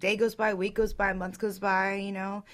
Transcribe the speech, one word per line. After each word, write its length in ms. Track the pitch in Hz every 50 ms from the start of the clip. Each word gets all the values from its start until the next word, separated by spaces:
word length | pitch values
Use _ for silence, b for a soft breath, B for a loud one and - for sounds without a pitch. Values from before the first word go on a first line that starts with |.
Day 160 | - 190 214
goes 180 | 202 233 226 220
by, 200 | - 220 214 208
week 200 | 180 185 190 190
goes 180 | - 220 214 -
by, 180 | - 202 196 185
month 260 | 185 180 185 185 -
goes 200 | - 208 196 185
by, 380 | 202 196 190 190 190 196 196
you 160 | 196 196 196 196
know? 300 | 190 190 196 196 208 202 b